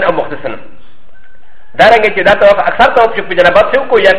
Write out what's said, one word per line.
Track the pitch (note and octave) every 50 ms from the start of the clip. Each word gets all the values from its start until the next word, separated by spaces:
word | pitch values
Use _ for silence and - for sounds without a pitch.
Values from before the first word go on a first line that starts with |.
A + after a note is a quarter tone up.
| F#3+
او | F#3 E3+
مختصا. | D3+ - - D3+ - - B2+ G#2+ - - - - - - - - - - - - - - - - - - - - - - - - -
دا | F3
رنګ | G#3+ A#3 A3+ G#3+ G#3 -
چې | F#3+ F3
دا | G3 G#3
طواف | - G#3 G3+ G3+ F#3+
اکثر | E3+ F3+ - - A#3+ C4+ C4
طواف | B3+ A3+ A3 -
چې | G3+
په | G3 E3+ F3
جنابت | F3 F3 F3 F3 G3+ A3 - -
څه | C4
وکړو | - - - G#3+ F#3+
یا | F#3+ -